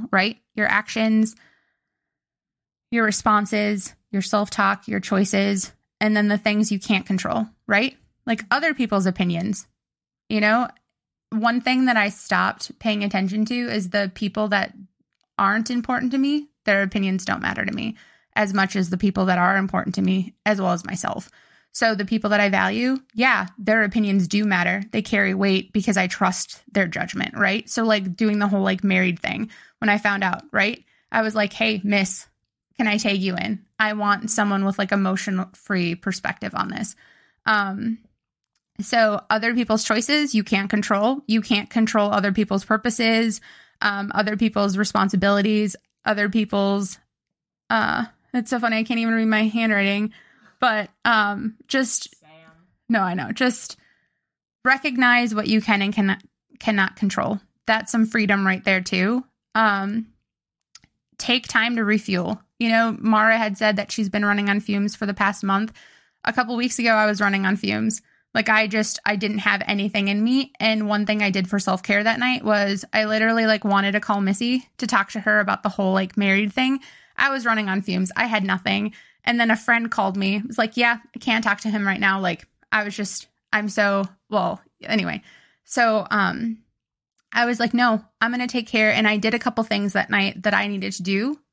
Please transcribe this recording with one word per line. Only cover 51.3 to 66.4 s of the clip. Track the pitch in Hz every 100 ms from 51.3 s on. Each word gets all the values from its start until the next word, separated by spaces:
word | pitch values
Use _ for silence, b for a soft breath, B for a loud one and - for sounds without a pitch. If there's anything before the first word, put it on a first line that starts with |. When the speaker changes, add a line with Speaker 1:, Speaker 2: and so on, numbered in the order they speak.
| 202 220 - -
Speaker 1:
just, | 262 262 - - _
Speaker 2:
Sam. | 151 160 160 160 _ _ -
Speaker 1:
no, | 226
I | 185
know. | 180 -
Just | 214 254 240 - - _ _ _ _ _ _ _ _
recognize | 254 262 294 254 247 240 240
what | 214 -
you | 220
can | 214 202
and | 202
cannot, | 208 196 190 - _ _ -
cannot | - 208 190
control. | - 196 - - 202 _ _ -
That's | 220 -
some | 226 220
freedom | 226 202 196 190
right | 185
there | - 190
too. | 185 185 190 247 - _ _
Um, | 220 220 196 196 220 220 _ _ _ _ _ _ - _ _ _ -
take | - 247 -
time | 240 233 233
to |
refuel. | 208 214 208 180 180 196 _ -
You | 233
know, | 226 226 -
Mara | 220 220 214 220
had | 214 196
said | 214 208
that | 202
she's | - 202
been | 208
running | 208 202 202
on | 208
fumes | 208 202 202
for | -
the | 202
past | 196 202 202
month. | 196 196 220 - b b b b
A | -
couple | 233